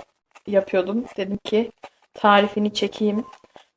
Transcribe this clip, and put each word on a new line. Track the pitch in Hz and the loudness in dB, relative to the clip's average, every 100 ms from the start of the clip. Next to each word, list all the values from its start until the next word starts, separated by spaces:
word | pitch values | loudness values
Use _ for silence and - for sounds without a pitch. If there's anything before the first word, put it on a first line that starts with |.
| - _ _ - - | -20 _ _ -16 0
yapıyordum. | 196 190 190 180 220 247 - | 0 2 -2 0 -4 -4 -8
Dedim | 190 202 | -6 -6
ki | - 214 233 _ - _ _ | -2 -2 -2 _ -20 _ _
tarifini | - 208 202 208 208 208 | 0 4 4 4 0 -2
çekeyim. | 208 208 - 214 208 - - _ - _ | -2 -4 -2 -2 -2 -8 -18 _ -20 _